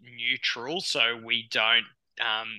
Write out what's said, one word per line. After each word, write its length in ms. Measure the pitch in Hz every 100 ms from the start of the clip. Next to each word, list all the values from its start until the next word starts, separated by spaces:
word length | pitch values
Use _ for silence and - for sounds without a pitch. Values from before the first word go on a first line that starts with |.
neutral, 760 | 120 120 120 127 - 120 123 175
so 380 | - 147 117 117
we 240 | 113 117 113
don't, 360 | 123 110 117 110 _ _ -
um, 280 | 117 113 113